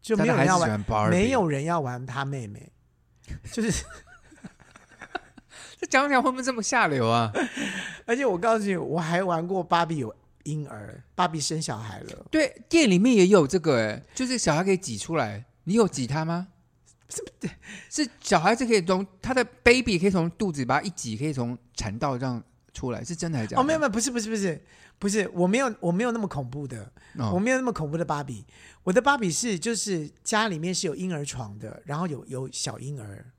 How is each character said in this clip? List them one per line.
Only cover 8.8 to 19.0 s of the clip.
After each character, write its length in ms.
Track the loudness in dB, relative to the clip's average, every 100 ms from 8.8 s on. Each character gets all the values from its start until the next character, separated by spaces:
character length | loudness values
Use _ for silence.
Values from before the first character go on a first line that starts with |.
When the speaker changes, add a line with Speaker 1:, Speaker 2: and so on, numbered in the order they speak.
| -2 -2
Speaker 1:
还 240 | 0 0
玩 240 | 0 -2 -2
过 160 | -4
芭 240 | 0 2 2
比 120 | -2
有 140 | -4 -8 _ _
婴 240 | -8 -8 -8
儿， 320 | -12 -14 -16 -14
芭 140 | -2 0
比 100 | 0
生 240 | -4 -4
小 160 | -4 -6
孩 220 | -8 -12
了。 260 | -14 -16 -2
Speaker 2:
对， 300 | 2 2 -2 2
店 220 | 6 8
里 80 | 6
面 160 | 8
也 140 | 8 10
有 180 | 8 8
这 140 | 2
个 160 | 2 4
欸， 260 | 2 -2 -10
就 140 | -6 -4
是 100 | 0
小 200 | 2 2
孩 80 |
可 80 | 2
以 40 | 0
挤 220 | 0 -8
出 160 | -4
来。 300 | -4 -4 -6 -14 _
你 100 | 0
有 120 | 2 2
挤 180 | 2 -2
他 180 | -2
吗？ 240 | -2 -4 -6 _ _ _ _ _ _
Speaker 1:
是 160 | -12 -12 _ -10 -10 -18 -18 -10
Speaker 2:
是 220 | -4 -4 -4
小 200 | 2 4
孩 160 | 4 2
子 100 | 2
可 80 |
以 80 | 2
从， 240 | 2 0